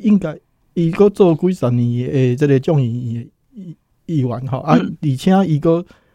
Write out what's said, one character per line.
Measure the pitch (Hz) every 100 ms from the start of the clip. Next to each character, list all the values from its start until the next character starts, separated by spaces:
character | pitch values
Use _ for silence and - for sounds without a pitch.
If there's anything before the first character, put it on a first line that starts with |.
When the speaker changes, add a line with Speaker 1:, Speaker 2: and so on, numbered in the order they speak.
Speaker 1:
应 | 240 208
该， | 160 147 _ _ _
伊 | - 165
搁 | 170 208
做 | 202 190
几 | 156 180
十 | 185 123
年 | 120 120 120 127
的 | 135 127 123
这 | 147
个 | 135
众 | 135 156
议 | 123 120 123
院 | 117
的 | 117 _ _
议， | 254 185 151 _ _ -
议 | 160
员 | 127 113 131
吼， | 131
啊， | 156 165
Speaker 2:
嗯。 | 185 170
Speaker 1:
而 | 156 127
且 | - 190 190
伊 | 147
搁， | 165 165 175 _ _